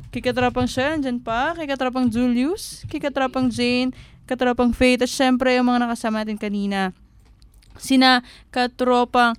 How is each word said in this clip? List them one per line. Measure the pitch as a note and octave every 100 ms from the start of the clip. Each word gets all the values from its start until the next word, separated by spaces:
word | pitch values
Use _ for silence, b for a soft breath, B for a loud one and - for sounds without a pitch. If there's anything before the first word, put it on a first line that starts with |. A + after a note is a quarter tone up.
| C3+
kay | B3+
Katropang | B3 B3 B3 B3 B3
Sher, | - C4
andyan | D#4+ C4+ B3
pa, | A#3+ A3+ C#4+
kay | E4+ D4+
Katropang | C#4 B3+ B3+ B3+
Julius, | A3 B3 A#3+ C4+ G4+ - - -
kay | D4+
Katropang | C#4+ C4+ C4 C4 B3+
Jane, | A3 A#3+ B3 B3+ - b b
Katropang | - B3+ B3+ B3 B3
Faith, | A#3 B3+ B3
at | B3
syempre | - C4 B3+ B3+
yung | B3 B3
mga | B3 A#3+
nakasama | A#3 A#3 G#3+
natin | G#3+ G#3+
kanina. | G#3+ G3+ G3+ G3 F#3+ - - _ - _ - - -
Sina | - - C4 C4 B3+ B3 b b
Katropang | - B3 - B3+ B3 B3 B3 A#3+